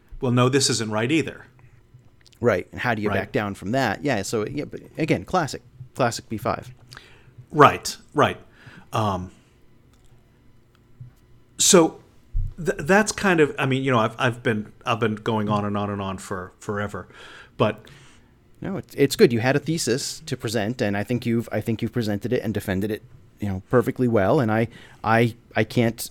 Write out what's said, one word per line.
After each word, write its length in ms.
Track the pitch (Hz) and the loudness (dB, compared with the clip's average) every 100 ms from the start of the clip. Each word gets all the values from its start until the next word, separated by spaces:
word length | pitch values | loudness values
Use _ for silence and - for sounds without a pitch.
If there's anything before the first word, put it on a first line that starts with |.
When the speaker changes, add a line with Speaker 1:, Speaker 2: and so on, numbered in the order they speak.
| _ - | _ -6
Speaker 1:
"Well, 120 | 127 | 0
no, 160 | 123 123 | 4 4
this 200 | 139 131 | 4 2
isn't 200 | 113 110 | 0 -2
right 200 | 107 117 | -2 0
either." 340 | 160 113 - - _ - - _ - - - - - | 0 -2 -6 -16 _ -20 -20 _ -20 -20 -20 -20 -2
Speaker 2:
Right, 260 | 117 95 - | 2 2 -2
and 80 | - | -6
how 140 | 123 | -4
do 60 | 110 | -2
you 60 | 104 | -2
Speaker 1:
Right. 60 | 98 | -2
Speaker 2:
back 120 | 95 | -2
down 220 | 131 104 | -2 -4
from 160 | 95 92 | -6 -4
that? 300 | 131 123 98 | -2 0 -2
Yeah, 180 | 143 117 | -2 -4
so, 220 | 95 113 104 | -2 -4 -4
yeah, 180 | 147 | -6
but 160 | 143 - - - | -10 -12 -14 -6
again, 260 | 156 143 | -2 -2
classic, 380 | - 185 151 - - - 131 | -2 -2 -2 -6 -14 -20 -12
classic 340 | - 127 - - | -2 -2 -2 -8
B 80 | 107 | -6
five. 380 | - - - - - - - - - - - | -4 -4 -8 -20 -20 -20 -20 -20 -20 -20 -2
Speaker 1:
Right, 440 | 156 135 92 - - - | 8 8 6 -6 -12 -6
right. 260 | 143 117 - - - - - - | 2 2 0 -12 -20 -20 -20 -8
Um, 380 | 120 107 92 92 - _ _ - - _ _ - - _ _ _ - _ _ _ - - - _ - _ - | -2 0 -2 -6 -16 _ _ -20 -20 _ _ -20 -20 _ _ _ -20 _ _ _ -20 -20 -20 _ -20 _ 0
so 420 | - 185 160 - - - - - - - | 6 6 6 0 -20 -20 -6 -2 -2 -4
th-, 140 | 165 - | -4 -2
that's 320 | 151 196 214 | 2 4 2
kind 280 | - 202 170 | 0 0 4
of, 140 | 143 - | 2 2
I 80 | 139 | -2
mean, 160 | 131 | 0
you 80 | 135 | 2
know, 80 | 123 | 2
I've, 160 | 110 - | 2 0
I've 240 | 127 120 | -2 -2
been, 300 | 120 107 104 - | -2 -2 -4 -8
I've 160 | - 113 | -4 -2
been 160 | 113 107 | -2 -2
going 320 | 113 110 107 | -2 -2 0
on 160 | 104 | 0
and 120 | 101 101 | 0 -4
on 140 | 101 | -4
and 100 | 101 | -4
on 180 | 98 95 | -6 -8
for 340 | - 95 90 - | -8 -10 -10 -12
forever, 500 | - 101 101 98 90 - - - - - | -8 -6 -6 -8 -14 -18 -20 -20 -10 0
but 300 | 110 107 - - - - - _ _ - | 0 0 -10 -20 -20 -20 -20 _ _ -14
Speaker 2:
No, 160 | - 185 | -10 -10
it's, 160 | - | -6
it's 220 | - 139 - | 0 2 6
good. 160 | 202 | 4
You 80 | 117 | 4
had 140 | 123 143 | 0 0
a 20 | |
thesis 600 | - 160 - 123 - - - | -2 -4 -2 -2 -4 -10 -10
to 100 | 131 | -8
present, 440 | 120 113 101 123 | -4 -2 -2 -2
and 160 | 107 101 | -2 -2
I 80 | |
think 220 | 104 123 120 | -2 -4 -2
you've, 220 | 117 110 | -2 -2
I 80 | 107 | -4
think 220 | 104 113 | -2 -2
you've 100 | 113 | -4
presented 400 | - 107 101 110 | -2 -2 -2 -2
it 100 | 127 | -2
and 100 | 107 | -2
defended 360 | 101 - 95 104 | -4 -2 -2 -2
it, 120 | 104 - - - - | -4 -10 -20 -20 -8
you 80 | 104 | -6
know, 140 | 92 - | -6 0
perfectly 380 | 123 110 - 127 | 2 2 0 2
well. 320 | 113 95 147 | 2 4 2
And 100 | 113 | 2
I, 180 | 110 117 - - - | 0 -2 -4 -20 -8
I, 300 | - 113 117 - - | 0 2 2 -2 -8
I 80 | - | -2
can't, 440 | 110 - 117 113 - | -2 2 0 0 -6